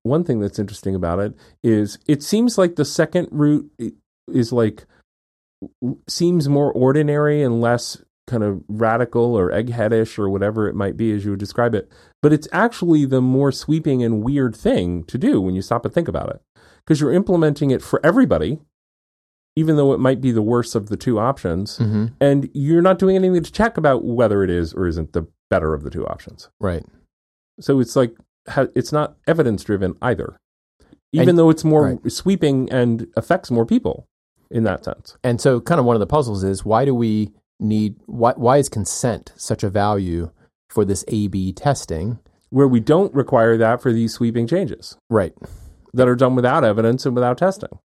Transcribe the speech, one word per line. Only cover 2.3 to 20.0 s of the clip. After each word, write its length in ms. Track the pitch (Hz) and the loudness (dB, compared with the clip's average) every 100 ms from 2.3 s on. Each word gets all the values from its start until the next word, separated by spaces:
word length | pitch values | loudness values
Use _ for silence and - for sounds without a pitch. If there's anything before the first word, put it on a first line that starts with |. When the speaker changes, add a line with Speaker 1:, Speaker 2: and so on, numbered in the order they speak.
| 214 240 202 | 0 0 2
Speaker 1:
like 160 | 175 175 | 0 0
the 80 | |
second 440 | 143 - 160 180 - | -4 -2 0 -2 -4
route 400 | 147 147 147 - - | 0 0 0 -4 -10
i-, 120 | 117 - _ _ - | -12 -12 _ _ -6
is, 220 | 131 110 | -2 0
like, 320 | 123 110 - - _ _ _ _ _ _ - - - | 0 0 -2 -16 _ _ _ _ _ _ -20 -20 -10
w-, 160 | 123 - - | -8 -8 -8
seems 400 | - 175 175 139 | -2 0 2 2
more 220 | 143 147 | 2 2
ordinary 720 | - 131 147 147 147 147 147 | 2 2 4 2 2 2 2
and 180 | 131 117 | 0 2
less 400 | 117 120 - - _ _ - | 2 0 -4 -14 _ _ -6
kind 160 | 117 | -2
of 180 | 104 95 - | -2 -4 -6
radical 640 | 107 113 117 120 120 120 113 | -2 0 0 0 0 0 2
or 140 | 90 | 0
eggheadish 640 | - 120 120 107 113 110 - | -2 -4 -2 0 0 0 -2
or 120 | 101 | -2
whatever 380 | 98 101 110 104 | -2 -2 -2 -2
it 60 | 104 | -2
might 200 | 98 82 | -4 -2
be 140 | 113 | -2
as 140 | 104 | -2
you 80 | 104 | -4
would 80 | 98 | -6
describe 340 | 101 - 120 | -6 -2 0
it. 160 | 107 - _ _ _ | 0 -6 _ _ _
But 100 | 147 | 2
it's 140 | 147 - | 2 0
actually 520 | 170 233 - 175 156 135 | 0 0 0 2 2 2
the 140 | 131 | 2
more 300 | 127 131 139 | 2 2 0
sweeping 540 | 135 - 156 156 131 | -2 -2 -2 0 0
and 180 | 117 107 | 0 0
weird 320 | 120 143 127 | -2 0 -2
thing 480 | - 220 262 87 87 | -2 -2 0 -2 -4
to 140 | - 127 | -6 -2
do 220 | 233 110 | 0 0
when 160 | 92 92 | 0 -2
you 60 | |
stop 220 | - 120 | -2 -4
and 80 | - | -2
think 140 | 175 165 | -4 -2
about 220 | 80 - | -4 -6
it. 100 | - _ _ _ _ - | -10 _ _ _ _ 0
'Cause 140 | 151 | 2
you're 120 | 139 | 2
implementing 580 | 175 202 180 156 143 143 | 2 2 2 2 2 0
it 100 | 127 | 0
for 160 | - - | -2 0
everybody, 560 | 156 240 180 80 82 151 _ _ _ _ _ _ _ _ _ 156 | 2 4 4 2 -2 -6 _ _ _ _ _ _ _ _ _ -2
even 200 | 160 147 | 2 4
though 160 | 139 | 4
it 60 | 113 | 2